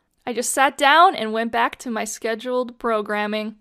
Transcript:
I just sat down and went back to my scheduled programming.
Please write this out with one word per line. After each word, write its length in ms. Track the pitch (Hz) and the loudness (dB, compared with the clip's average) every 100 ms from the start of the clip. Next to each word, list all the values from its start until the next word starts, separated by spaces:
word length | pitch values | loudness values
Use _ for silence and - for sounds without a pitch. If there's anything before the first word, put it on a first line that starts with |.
| _ _ - | _ _ -8
I 60 | |
just 220 | 233 247 | -4 -2
sat 240 | - 277 277 | 2 2 4
down 360 | 277 311 370 | 4 6 6
and 200 | - 220 | 4 -4
went 180 | 220 233 | -2 -2
back 240 | 233 247 - | 0 -2 -2
to 120 | 254 | -8
my 140 | 220 208 | -6 -6
scheduled 720 | - 220 220 254 247 240 240 | -6 -6 -4 -4 -4 -4 -6
programming. 760 | 240 220 208 208 208 214 214 220 | -2 -2 -2 -4 -2 -4 -6 -12